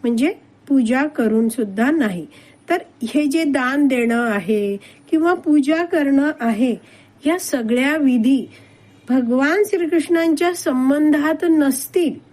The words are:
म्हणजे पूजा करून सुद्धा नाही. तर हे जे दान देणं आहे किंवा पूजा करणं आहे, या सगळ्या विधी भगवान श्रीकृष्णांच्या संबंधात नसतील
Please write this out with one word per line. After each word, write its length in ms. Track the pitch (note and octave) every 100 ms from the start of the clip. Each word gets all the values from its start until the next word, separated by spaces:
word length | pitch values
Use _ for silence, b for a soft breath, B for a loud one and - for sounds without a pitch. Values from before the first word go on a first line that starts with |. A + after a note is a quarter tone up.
म्हणजे 320 | A#3+ A#3 D4 G#4+ _ _ -
पूजा 360 | C4+ A3+ B3+
करून 440 | D4+ D4 A3 A3 A3+
सुद्धा 420 | A3+ G#3 G3 B3
नाही. 360 | D#4+ A3 F3+ D3 B B B -
तर 80 | F4 - _
हे 240 | A3+ D4 D4+
जे 180 | D#4+
दान 420 | D#4 C4+ B3+ C#4 C#4+
देणं 440 | B3+ A#3 A#3 A#3+
आहे 460 | G3+ F3 G#3+ G3+ G3+ B B -
किंवा 240 | D#4+ E4
पूजा 500 | F4 E4+ D4 C4+ D#4+
करणं 460 | F4 E4+ C#4+ C#4 D4 D4+
आहे, 360 | A#3 G#3+ B3+ G#3+ b b b _ D4
या 120 | F4
सगळ्या 580 | - C4+ A3 A#3+ C4+ D#4
विधी 540 | C#4 B3 A3+ C4+ F#3+ b b b b b -
भगवान 540 | B3+ A#3 B3+ C#4+ F#4 G#4
श्रीकृष्णांच्या 880 | F#4+ E4 E4 C#4+ E4+ E4 D4+ F4
संबंधात 800 | F4 E4 B3+ C4 D4 D4+ D4 D4 D#4
नसतील 760 | F4 D#4+ C#4 C4 - F#4 D#4+ - -